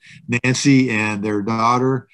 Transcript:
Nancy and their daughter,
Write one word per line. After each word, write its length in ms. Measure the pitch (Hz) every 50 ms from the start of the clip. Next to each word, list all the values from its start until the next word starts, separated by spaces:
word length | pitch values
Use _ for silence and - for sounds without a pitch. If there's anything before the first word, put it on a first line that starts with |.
| _ - - - - - 117 117 -
Nancy 460 | 127 123 - - 143 139 131 131 123
and 320 | 113 107 107 107 107 101
their 200 | 104 107 104 104
daughter, 680 | 101 113 113 113 113 117 123 123 131 131 135 120 - _